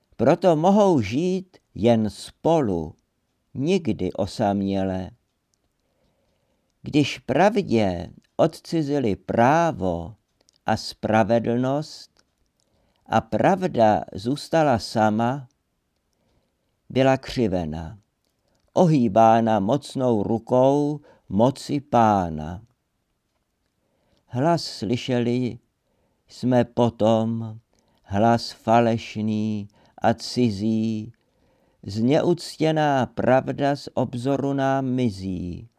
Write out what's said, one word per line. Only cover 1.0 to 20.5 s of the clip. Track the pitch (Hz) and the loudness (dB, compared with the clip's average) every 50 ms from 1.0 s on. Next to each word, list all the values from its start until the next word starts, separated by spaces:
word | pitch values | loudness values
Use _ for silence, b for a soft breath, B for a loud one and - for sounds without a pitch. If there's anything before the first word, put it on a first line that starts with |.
žít | 104 95 117 143 180 180 185 185 185 _ _ _ _ _ - | 0 -2 -2 -2 -2 -2 -2 -4 -6 _ _ _ _ _ -4
jen | 87 98 120 117 113 107 104 | 0 2 2 4 2 0 -2
spolu, | - - - - - _ - 156 165 160 135 104 90 82 78 85 - _ _ _ _ _ _ _ _ _ _ _ - | -6 -10 -16 -20 -10 _ 0 2 2 2 2 0 -2 -4 -4 -8 -12 _ _ _ _ _ _ _ _ _ _ _ -10
nikdy | 113 135 165 196 190 165 107 98 78 92 87 - | -6 -2 0 -2 0 0 -2 -4 -4 -4 -4 -4
osaměle. | - 101 92 - - 110 101 101 101 98 98 98 95 95 95 92 92 92 87 - _ _ _ _ _ _ _ _ _ _ _ _ _ _ _ _ _ _ _ _ _ _ _ _ _ _ _ _ _ _ _ _ _ | -4 -6 -4 -2 -2 0 0 0 0 0 -2 -2 -2 -2 -2 -4 -6 -8 -12 -14 _ _ _ _ _ _ _ _ _ _ _ _ _ _ _ _ _ _ _ _ _ _ _ _ _ _ _ _ _ _ _ _ _
Když | - 127 131 151 139 - - - | -8 -2 0 0 0 0 -2 -8
pravdě | - - 127 156 185 214 233 208 - - 113 113 104 95 90 85 85 - - - _ _ _ | -6 -2 2 2 2 2 2 0 -2 0 2 2 2 0 -2 -4 -8 -12 -14 -20 _ _ _
odcizili | - - 165 - - - - 170 165 147 139 143 143 127 107 92 | 0 0 0 -2 -6 -10 -6 -4 -4 -2 -2 -2 0 0 0 -2
právo | - _ - 98 117 117 127 151 170 170 160 139 92 92 92 85 85 82 80 107 - _ _ _ _ _ _ _ _ - | -4 _ -2 2 4 4 4 4 4 2 0 -2 -2 -4 -4 -4 -4 -8 -12 -16 -20 _ _ _ _ _ _ _ _ -4
a | - 110 | -4 -4
spravedlnost | - - - - _ - 107 107 110 107 95 117 117 113 113 117 123 127 131 139 147 156 - - - - - _ _ _ _ _ _ _ _ _ _ _ _ _ _ _ _ _ _ _ | -4 -4 -10 -10 _ -2 0 2 2 2 2 0 0 0 -2 -2 -2 -2 -2 -4 -4 -6 -10 -14 -20 -20 -20 _ _ _ _ _ _ _ _ _ _ _ _ _ _ _ _ _ _ _
a | - 104 113 | -2 -2 -2
pravda | - - - 101 - 156 196 185 185 175 - 120 113 107 104 82 - - - | -2 -2 -2 0 2 2 2 0 -2 -2 2 4 4 4 4 2 0 -6 -10
zůstala | 95 98 120 147 143 - - - 160 156 143 123 101 | -8 -4 -4 -4 -6 -4 -2 0 2 2 2 2 0
sama, | - - - 117 107 107 107 110 117 120 135 143 127 - _ _ _ _ _ _ _ _ _ _ _ _ _ _ _ _ _ _ _ _ _ _ _ _ _ _ _ - | -2 -2 0 2 2 2 2 0 0 -2 -4 -6 -10 -16 _ _ _ _ _ _ _ _ _ _ _ _ _ _ _ _ _ _ _ _ _ _ _ _ _ _ _ -4
byla | - 127 131 135 131 | 0 2 2 2 2
křivena, | 135 - - - 131 117 95 92 90 82 76 76 82 80 80 107 101 _ _ _ _ _ _ _ _ _ _ _ _ _ _ - | 0 -2 -6 -2 -2 0 0 0 -2 -4 -4 -6 -8 -10 -12 -14 -18 _ _ _ _ _ _ _ _ _ _ _ _ _ _ 0
ohýbána | - 185 165 160 135 120 107 92 113 113 110 113 117 113 110 110 104 | 2 4 4 4 2 2 2 4 6 6 6 6 6 4 2 2 2
mocnou | 98 104 135 143 - - - 131 127 123 117 104 95 | 2 0 -2 -2 -4 -6 -6 -2 0 0 0 0 0
rukou | 95 117 110 - - | -2 -2 -4 -2 0